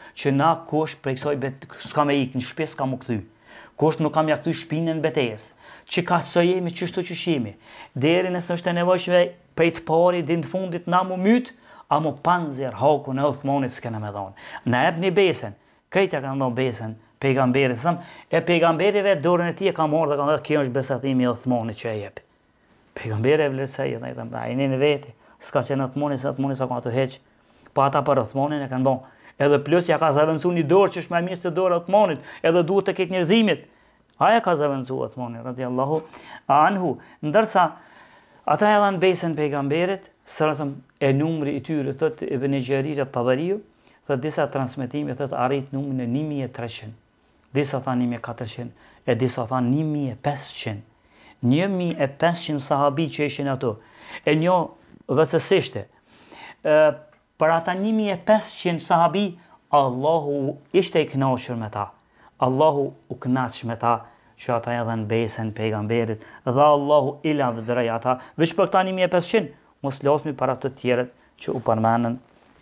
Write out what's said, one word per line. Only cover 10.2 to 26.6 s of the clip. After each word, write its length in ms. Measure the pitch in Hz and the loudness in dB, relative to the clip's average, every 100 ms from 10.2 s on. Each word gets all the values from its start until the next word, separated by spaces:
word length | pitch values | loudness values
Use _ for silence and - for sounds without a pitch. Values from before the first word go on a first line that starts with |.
din 200 | 147 170 | 0 -2
të 80 | 139 | -2
fundit, 360 | 185 185 170 175 | -6 -4 -6 0
na 160 | 180 | 0
mu 160 | 185 185 | 0 0
myt, 340 | 190 247 247 - - - - | 4 4 0 -12 -20 -20 -2
a 80 | 147 | -2
mu 140 | 156 - | 0 -2
panzer 560 | 165 175 160 131 131 107 | 0 0 -2 -6 -6 0
hakun 400 | 139 143 139 131 | 2 2 0 -2
e 80 | 143 | 0
Uthmanit 480 | 139 139 139 127 | -2 -2 -2 -2
s'kena 240 | - 120 110 | -6 -8 -8
me 80 | 104 | -8
dhonë. 200 | 101 98 - - - | -8 -12 -14 -18 -8
Na 200 | 123 123 160 | 0 2 2
jep 140 | 165 | 2
një 120 | 190 175 | 0 4
besën." 400 | 190 143 110 95 _ _ _ | 4 2 -6 -14 _ _ _
Krejt 220 | 185 190 151 | 0 0 0
ja 60 | |
kanë 140 | 135 135 | -4 -2
dhënë 200 | 131 117 | -2 0
besën 360 | 131 107 110 110 _ _ | -2 -2 -8 -12 _ _
pejgamberit, 560 | 139 135 127 131 131 117 | 0 4 4 4 2 2
thëm, 200 | 156 170 - - - | -2 -2 -6 -20 -2
e 100 | 165 | 0
pejgamberi 600 | 165 170 165 160 196 202 | 2 4 4 4 2 2
vetë 180 | 196 175 | 2 2
dorën 300 | 156 175 170 | 2 2 0
e 20 | |
tij 160 | 165 190 | -2 -2
e 20 | 170 | 0
ka 100 | 156 | 0
marrë 240 | 156 151 | 2 0
dhe 60 | 147 | 0
ka 60 | 143 | 0
thënë, 140 | 147 143 | 0 0
"Kjo 160 | 151 | 0
është 100 | 135 | 0
besatimi 500 | 131 127 127 139 131 | -2 -2 -2 0 0
i 40 | 123 | 0
Uthmanit 460 | 117 127 120 113 104 | 0 -2 -2 -4 -8
që 100 | 117 | -8
e 80 | 107 | -8
jep." 200 | 101 - - _ _ _ _ _ _ | -10 -14 -20 _ _ _ _ _ _
Pejgamberi 480 | - 113 107 123 156 | -12 -6 0 2 2
e 60 | 147 | 2
vlerësoi, 540 | 135 135 139 135 117 | -2 -6 -6 -6 -6
ai 120 | 127 | -8
thënë, 200 | 123 117 | -10 -10
"Ai 200 | 117 117 | -8 -6
në 240 | 123 139 131 | -2 -2 2
veti, 340 | 147 143 139 - _ _ | 2 0 -4 -20 _ _
s'ka 220 | - 143 | -4 -4
qenë 240 | 127 139 131 | -2 -2 -4
Uthmani, 320 | 143 147 135 | -4 -4 -2
se 100 | 139 | -4
Uthmani 280 | 131 139 | -4 -4
s'ka 200 | 131 | -4